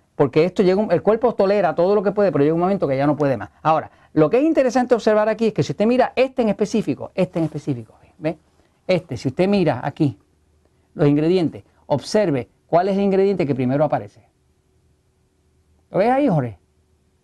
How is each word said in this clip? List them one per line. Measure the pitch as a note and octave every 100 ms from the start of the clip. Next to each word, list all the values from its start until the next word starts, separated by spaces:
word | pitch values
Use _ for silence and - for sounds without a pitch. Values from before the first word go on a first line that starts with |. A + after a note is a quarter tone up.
| _ -
Porque | C#3 D#3
esto | F3+ -
llega | F3+ G3
un, | G#3+
el | E3+
cuerpo | G3+ A3 A#3+
tolera | - G3 G#3 E3+ E3
todo | F3+ G#3
lo |
que | G3
puede, | G#3 G3
pero | D3
llega | D3
un | E3
momento | F3+ G3+ D3
que | C3
ya | C#3+
no | D3
puede | C#3+ A#2
más. | F#2 _
Ahora, | D3+ D#3 G2+ _ _
lo | D3+ D3+
que | A#3+
es |
interesante | D#4+ D4+ C4 B3 B3
observar | A3+ A3+ G#3+ G#3+
aquí | A3 A3+
es |
que | -
si | C#3+
usted | C#3+ G#3+
mira | B3+ A3
este | - C4 -
en | A3
específico, | G3 G3+ A3 D#3+ B2+ A#2 -
este | F3+ E3+
en | D#3
específico, | D3 - A#2+ A2 _ _ _
¿ve? | D#3 - _ _ _ _ -
Este, | F3+ E3+ A#2+
si | C3+
usted | C3 F#3+
mira | G3+ D#3 B2
aquí | C#3+ - D3 - _ _ _ _ _ _ _
los | - D3
ingredientes, | D3 D#3+ F#3 C#3+ G2+ - _ -
observe | C#3+ - G#3+ F#3+ C3+ - _ _
cuál | E3 G3
es | G3
el |
ingrediente | G3+ F#3+ G3 F#3 C#3+
que | B2+
primero | B2+ C#3+ D3+
aparece. | C3+ G#2 - _ _ _ _ _ _ _ _ _ _ _ _ _ _ _ _ _
¿Lo | F3
ves | A3+
ahí, | C4+ C#4+
Jorge? | D#3 A#2+ - _ _ _ _ _ _